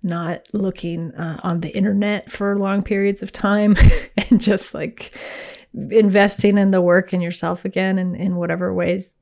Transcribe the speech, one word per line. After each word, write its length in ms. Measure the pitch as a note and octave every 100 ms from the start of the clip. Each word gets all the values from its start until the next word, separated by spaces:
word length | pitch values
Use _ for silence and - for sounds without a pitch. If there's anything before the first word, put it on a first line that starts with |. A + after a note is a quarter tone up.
not 460 | F#3 E3+ E3 F3 _
looking, 580 | G#3 F#3+ F3+ E3+ E3+ E3 -
uh, 240 | E3 D#3
on 160 | F3+ E3+
the 100 | D#3+ -
internet 560 | G3 G3+ G#3 G#3 -
for 260 | - G3+ G3+
long 240 | G3 G3
periods 400 | F#3+ G3+ G3 G3
of 100 | G#3
time 420 | - G3+ G#3 G#3 G3+ - -
<laughs> 300 | - - -
and 100 | A3+
just, 320 | - G#3 -
like, 380 | D#3 D3+ - - - - - - - _ - -
investing 680 | A3 G#3+ G3 G3+ - G#3 G3+
in 140 | G3
the 100 | F#3+
work 320 | F3 F3 F#3
and 80 | F#3
yourself 440 | F3 F3 E3 F3 G3
again 320 | F#3+ F#3+ F#3+
in, 180 | F#3 F3
in 200 | F3+ F3+
whatever 360 | E3+ E3+ F3+
ways 400 | F#3 E3+ F3+ F#3 _